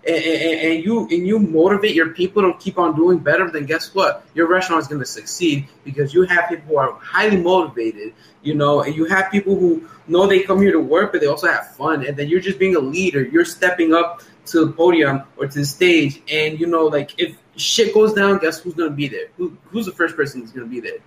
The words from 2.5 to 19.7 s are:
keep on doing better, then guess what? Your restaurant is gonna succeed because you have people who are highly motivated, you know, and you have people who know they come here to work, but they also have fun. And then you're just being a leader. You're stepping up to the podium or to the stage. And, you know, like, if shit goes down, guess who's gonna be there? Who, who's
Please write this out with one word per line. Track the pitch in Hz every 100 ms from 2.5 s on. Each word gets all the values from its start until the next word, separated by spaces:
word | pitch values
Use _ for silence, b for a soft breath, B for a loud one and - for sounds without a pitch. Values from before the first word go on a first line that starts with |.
| 165
keep | 190 185
on | 170 151
doing | 175 175
better, | 139 170 180
then | 160 139
guess | - -
what? | 190 160 - -
Your | 151 170
restaurant | 185 180 165
is | 139
gonna | 151 127
succeed | 110 101 - 175 139 139 _
because | 143 135 139
you | 160
have | 185 170 175
people | 165 151
who | 147
are | 131 -
highly | - 180 214 196
motivated, | 170 185 156 123 113 104 110 _ b b
you | 147 147
know, | 143 147
and | 139 156
you | 160
have | 190 190
people | 202 190 185
who | 180 160 B B -
know | 170 196
they | 190
come | 190 190
here | 202
to | 165
work, | 131 160 202
but | 170
they | 143
also | 151 175
have | 123 - -
fun. | 147 151 131
And | 143
then | 147
you're | 180
just | 190 190
being | 190 175
a |
leader. | 131 170 185 143 120
You're | 160
stepping | 165 - 185 180 165
up | 165 170 - B B -
to | 165 151
the |
podium | 151 175 165 143 135 - -
or | 139
to | 143
the | 143
stage. | - 180 165 139 - -
And, | 156 156 156
you | 170
know, | 165 156
like, | 147 135 -
if | 175 - _ -
shit | - - 208
goes | 214 214
down, | 208 196 190
guess | 165 160
who's | 180 156
gonna | 160
be | 143 143
there? | 95 78 -
Who, | 180 -
who's | _